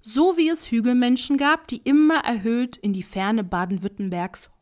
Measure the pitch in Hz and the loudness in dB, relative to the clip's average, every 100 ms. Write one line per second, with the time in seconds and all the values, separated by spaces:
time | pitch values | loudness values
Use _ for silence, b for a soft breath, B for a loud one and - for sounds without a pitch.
0 | - 226 339 339 320 320 - 233 226 247 | -6 2 2 4 0 0 -2 0 2 2
1 | 240 254 - 277 277 320 - - - 285 | 2 0 0 0 2 0 -2 -8 2 4
2 | 302 320 - 233 202 233 247 - 208 190 | 4 2 0 -2 -2 -2 -2 -4 -4 -4
3 | 175 190 196 226 185 180 180 190 196 202 | -6 -4 -2 -2 -2 -4 -4 -4 -6 -6
4 | 196 175 180 190 - _ | -6 -4 -6 -8 -20 _